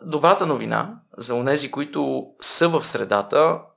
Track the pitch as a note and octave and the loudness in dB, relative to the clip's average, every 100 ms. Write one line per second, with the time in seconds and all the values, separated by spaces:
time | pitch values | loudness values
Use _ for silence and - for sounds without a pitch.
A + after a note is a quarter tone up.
0 | F#3+ D3+ E3 G3+ E3+ C3 A2 A2 G3 A3+ | -6 2 4 4 2 -2 -2 -4 -4 -10
1 | _ - A#2 A#2+ B2+ D3 C#3 C3+ D3 D3+ | _ -12 -4 -2 0 0 -2 -6 -6 -4
2 | C#3 C3+ - _ - - E3+ F3 E3+ - | -2 -4 -8 _ -2 2 2 2 0 -2
3 | A2 G2+ G2 C#3+ D#3 E2 - | 0 0 2 2 2 0 -8